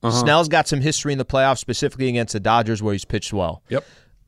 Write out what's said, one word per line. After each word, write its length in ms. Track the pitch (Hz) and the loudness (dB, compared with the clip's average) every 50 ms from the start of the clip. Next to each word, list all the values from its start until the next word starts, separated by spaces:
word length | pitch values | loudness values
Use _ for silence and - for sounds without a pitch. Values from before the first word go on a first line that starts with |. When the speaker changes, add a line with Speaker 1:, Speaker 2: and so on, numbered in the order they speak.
| - | -2
Speaker 1:
Uh-huh. 120 | 117 117 123 | 0 2 2
Speaker 2:
Snell's 300 | 120 123 151 165 170 156 | 4 4 4 4 4 4
got 200 | 160 160 156 - | 2 0 2 0
some 120 | 160 139 | 0 0
history 320 | 131 156 147 - - - 143 | 0 0 -2 -2 -2 -4 -4
in 60 | 135 | -4
the 60 | 127 | -4
playoffs, 340 | - - 139 135 135 131 - | -2 0 2 2 2 2 0
specifically 500 | - - 120 - - 127 - 123 135 127 | -2 -4 -4 -2 -2 -4 -2 -2 -2 -2
against 240 | 120 120 117 113 - | 0 -2 -2 -2 -4
the 60 | 107 | -2
Dodgers, 420 | 95 110 110 120 113 110 113 98 107 | 0 2 2 2 2 0 -2 -2 -2
where 100 | 107 101 | -2 -2
he's 120 | 95 - | -4 -4
pitched 260 | - - 107 - - - | -6 -6 -6 -6 -4 -4
well. 300 | 101 90 80 82 - _ _ | -4 -2 -4 -4 -8 _ _
Speaker 1:
Yep. 180 | 117 135 - - - _ _ _ _ _ _ | -6 -6 -6 -8 -14 _ _ _ _ _ _